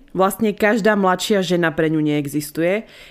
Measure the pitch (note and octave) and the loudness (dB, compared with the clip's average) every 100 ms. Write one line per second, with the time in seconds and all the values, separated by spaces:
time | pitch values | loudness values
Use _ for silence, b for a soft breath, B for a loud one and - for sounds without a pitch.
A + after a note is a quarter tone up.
0 | - F3 F#3+ G3 A3 G3+ G#3 A3+ G#3+ G3+ | -6 -2 0 0 -2 0 0 2 2 2
1 | F#3+ F3+ - G3+ F3 F3 D#3+ D#3+ D#3+ D#3 | 2 0 0 0 0 0 0 0 0 0
2 | D3+ D3 C#3+ D3 D3 D#3 E3+ G#3 - B | 0 0 -2 -6 -6 -2 -2 -2 -6 B
3 | B | B